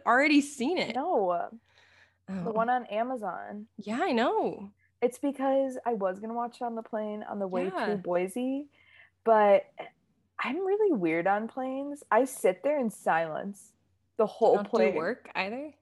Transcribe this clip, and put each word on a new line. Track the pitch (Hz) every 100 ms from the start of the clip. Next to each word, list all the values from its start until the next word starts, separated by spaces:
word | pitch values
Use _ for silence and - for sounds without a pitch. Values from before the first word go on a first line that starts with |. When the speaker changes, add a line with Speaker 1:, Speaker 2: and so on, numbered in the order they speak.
| -
Speaker 1:
already | 247 302 294
seen | - - 247 349
it. | 185 247
Speaker 2:
No. | 330 285 185 175 - 226 _ _ _ _ _ _ -
Speaker 1:
Oh. | 190
Speaker 2:
The | 175
one | 220 226
on | 254 233
Amazon. | 208 247 254 196 185 208 208 214 -
Speaker 1:
Yeah, | 208 240
I | 381
know. | 233 277 440 240 - 202 _ _ -
Speaker 2:
It's | 247 -
because | 285 277 269 269 269 254 240
I |
was | 226 190 196
gonna | 220
watch | 233 240 -
it |
on | 247 226
the |
plane | 220 214 214 214
on | - 208
the | 190
way | 180 190
Speaker 1:
Yeah. | 359 214
Speaker 2:
to | 208
Boise, | 175 175 190 247 254 269 294 _ _ - - _
but | 226 220 208 196 - - - _ _ _ _ -
I'm | 226 311 381
really | 415 427
weird | 240 165 165 180
on | 208 226
planes. | - 262 262 285 285 -
I | 220 269
sit | - 277 269
there | 277 294
in | 226
silence | - 202 165 165 151 202 - - _ _ _ _ -
the | 220 -
Speaker 1:
You | 208
Speaker 2:
whole | 208
Speaker 1:
don't | 202
Speaker 2:
plane. | 226
Speaker 1:
do | 220
work | 156 170 254 - -
either? | 190 247 302 -